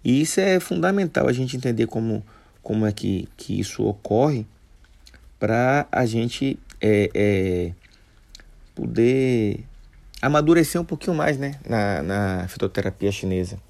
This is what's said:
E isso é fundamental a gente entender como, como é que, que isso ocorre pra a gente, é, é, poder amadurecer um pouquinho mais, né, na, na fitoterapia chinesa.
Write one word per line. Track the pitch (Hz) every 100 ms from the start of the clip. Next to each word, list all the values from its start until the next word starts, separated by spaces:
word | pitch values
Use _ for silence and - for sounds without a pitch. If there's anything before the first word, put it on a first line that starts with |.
E | - 131
isso | 156 -
é | 196 185
fundamental | - 180 175 196 180 - 127
a |
gente | 123 131 131
entender | 127 117 117
como, | 113 113 110 107 - _ _
como | - 107 107
é |
que, | 104 101 95 92 -
que | - 98
isso | 101 -
ocorre | 104 101 - 107 143 135 110 - - - - - - - - -
pra | - 113 127 143 147
a | - 123
gente, | 113 120 - 135 - - -
é, | 107 104 98
é, | - 104 98 95 90 87 87 _ _ _ _ _ - - - -
poder | - 117 113 117 131 131 120 107 101 - - - - - -
amadurecer | 135 147 151 170 156 175
um | 170
pouquinho | 156 - 165
mais, | 156 139
né, | 139 139 -
na, | 117 101 90
na | 76 98 98 92 90
fitoterapia | - 95 - 95 - 101
chinesa. | 98 95 92 90 95